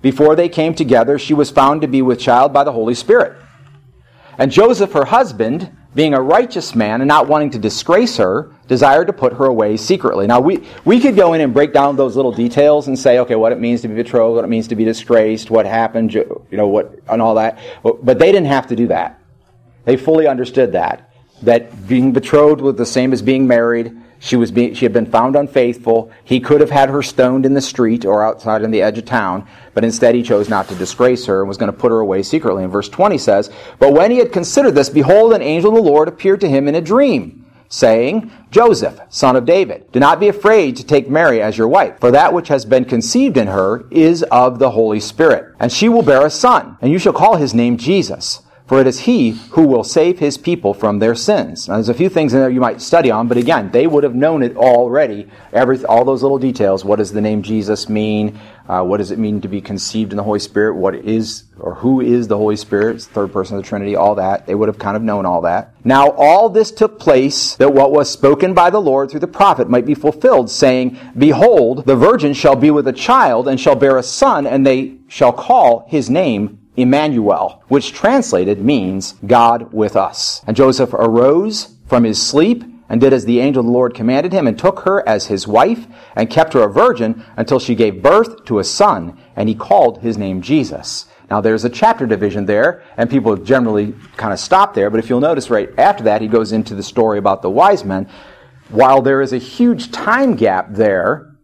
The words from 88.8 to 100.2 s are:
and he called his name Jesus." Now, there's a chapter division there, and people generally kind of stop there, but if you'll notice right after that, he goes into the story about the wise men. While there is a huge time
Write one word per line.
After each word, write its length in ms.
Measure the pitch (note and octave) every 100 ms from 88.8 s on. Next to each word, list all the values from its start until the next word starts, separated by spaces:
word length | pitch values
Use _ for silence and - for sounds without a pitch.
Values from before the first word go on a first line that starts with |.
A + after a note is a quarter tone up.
| G3+ G#2+ E2+ F2 _ -
and 140 | G#2+
he 60 | A2
called 420 | - G3 B2+ A2+
his 220 | A#2 G#2+
name 200 | G2 F#2+
Jesus." 640 | F2+ D3+ B2 - - - - _ _
Now, 120 | G#2
there's 240 | G#2+ A2 A#2
a 40 |
chapter 360 | - A3 A3 B2+
division 400 | G#2 G2+ F#2+ G2
there, 380 | G#2 C#3+ F3 - -
and 140 | A#2
people 260 | C3+ A2 G2+
generally 580 | F2+ C3 A#2+ G#2 G#2 - - -
kind 160 | A2
of 80 | F#2+
stop 340 | - F#3 G3+
there, 160 | - G2+
but 100 | A2
if 100 | A#2
you'll 100 | B2+
notice 300 | D3 D#3 -
right 200 | A2+ G2+ -
after 260 | E3 G3+ A2
that, 160 | G#2
he 80 | G#2+
goes 240 | A2+ G#2+
into 220 | A2 G#2+ G2+
the 80 |
story 340 | F#2+ - A2 G2+
about 240 | G2 F#2+
the 80 | F#2
wise 340 | G#2+ F#3 G#3
men. 240 | G2+ F#2+ F#2+ - - - _ _ _
While 320 | G#2 C3 C3+
there 200 | B2+ C3+
is 120 | C#3
a 40 | C3
huge 540 | B2 - A#3+ A3+ -
time 440 | - - A#3+